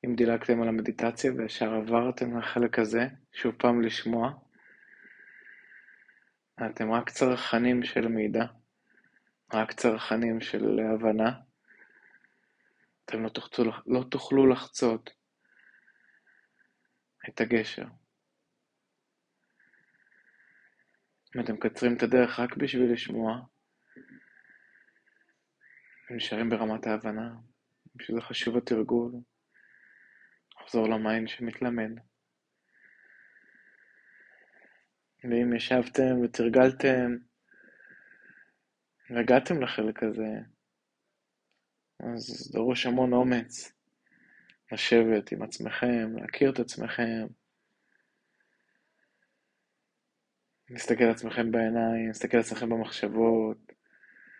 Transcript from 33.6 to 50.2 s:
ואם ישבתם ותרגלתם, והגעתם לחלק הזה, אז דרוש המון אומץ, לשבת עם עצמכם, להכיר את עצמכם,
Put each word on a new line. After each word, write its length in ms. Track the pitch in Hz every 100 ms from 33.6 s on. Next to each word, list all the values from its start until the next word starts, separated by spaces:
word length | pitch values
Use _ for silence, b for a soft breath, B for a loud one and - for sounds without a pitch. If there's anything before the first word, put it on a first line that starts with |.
| b b b b b b b b b b b b b _ _ _
ואם 300 | 123 117 120
ישבתם 680 | 117 - 127 120 - 131 123
ותרגלתם, 920 | 120 - 117 127 131 131 135 127 123 120 - _ _ b b b b b b b b b b b b _ _ _ -
והגעתם 520 | 120 117 127 - 165
לחלק 420 | 123 - 107 110
הזה, 260 | 110 110 110 107 110 _ _ _ _ _ _ _ _ _ _ _ _ _ _ -
אז 520 | 117 117 120 - -
דרוש 340 | - 120 123 127
המון 280 | 123 127
אומץ, 580 | 123 127 120 113 - - _ _ _ b b b b b b -
לשבת 600 | 110 - 117 113 107 -
עם 100 | -
עצמכם, 760 | 107 - 113 - 123 120 110 113
להכיר 340 | 110 - 139
את 80 | 131
עצמכם, 680 | 117 - 113 - 113 113 110 - _ _ _ _ _ _ _ _ _ _ _ _ _ _ _ _ _ _ _ _ _ _ _ _ _ _ _ _